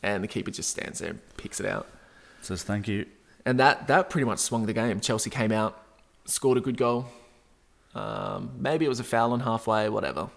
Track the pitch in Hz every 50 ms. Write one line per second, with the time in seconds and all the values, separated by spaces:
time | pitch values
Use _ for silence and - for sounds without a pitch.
0 | - 101 101 95 95 110 - 113 92 - 98 - - - - - - - - -
1 | - 85 - - - - - - - - - - 98 98 - - - - - -
2 | - - - - - - - - - - 92 90 - - 101 104 98 107 104 101
3 | - - - _ _ _ - _ - 123 127 127 131 143 - - - - 135 180
4 | 180 - - 170 135 117 107 - - - 123 117 110 107 107 113 113 117 101 98
5 | - - 120 110 - 117 - 127 113 110 110 107 110 110 - - - _ _ _
6 | _ _ _ _ _ - - - - 131 127 127 123 135 123 120 127 120 120 120
7 | 127 127 - - - - _ _ _ _ _ _ _ _ _ _ _ _ - 110
8 | 104 107 107 101 101 101 101 - 143 - 131 123 - 135 151 160 160 143 127 117
9 | 123 - - 113 117 117 120 120 135 - 113 113 - - 110 107 107 107 107 107
10 | 95 69 67 73 87 - -